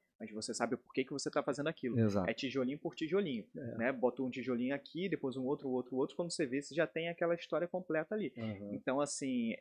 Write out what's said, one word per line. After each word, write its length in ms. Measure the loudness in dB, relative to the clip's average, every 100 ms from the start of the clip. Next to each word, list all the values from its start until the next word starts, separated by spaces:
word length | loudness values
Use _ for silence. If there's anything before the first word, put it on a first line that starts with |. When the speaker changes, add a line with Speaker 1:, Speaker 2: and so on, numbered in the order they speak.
| _ -12
Speaker 1:
mas 100 | -10
você 220 | -6 -6
sabe 240 | -2 0 0
por 160 | -2
que 120 | -2
que 60 | 0
você 200 | -2 -2
tá 120 | 0
fazendo 260 | 0 0 -2
aquilo. 300 | -2 0 4
Speaker 2:
Exato. 300 | 6 4 2
Speaker 1:
É 60 |
tijolinho 440 | 0 0 0 0 -2
por 160 | -4
tijolinho, 520 | -4 0 2 2 -2 -6 -8
Speaker 2:
É. 220 | -6 0
Speaker 1:
né? 140 | 0
Bota 300 | 4 2 2
um 60 | -2
tijolinho 440 | -2 0 0 0
aqui, 340 | -2 -4 -4 -2
depois 260 | 0 -2 -2
um 80 | -2
outro, 240 | -2 0
outro, 260 | -2 0 0
outro, 180 | 0 -2
quando 140 | -2
você 140 | -2
vê, 160 | 0 -2
você 140 | -2
já 120 | 0 0
tem 220 | 0 -4
aquela 260 | 0 0
história 320 | 0 0 0 0
completa 480 | -2 0 0 0
ali. 160 | -2 -2 -4
Speaker 2:
Aham. 340 | -4 -4 -6
Speaker 1:
Então, 260 | -4 0 2
assim, 540 | 0 0 0 2 0 0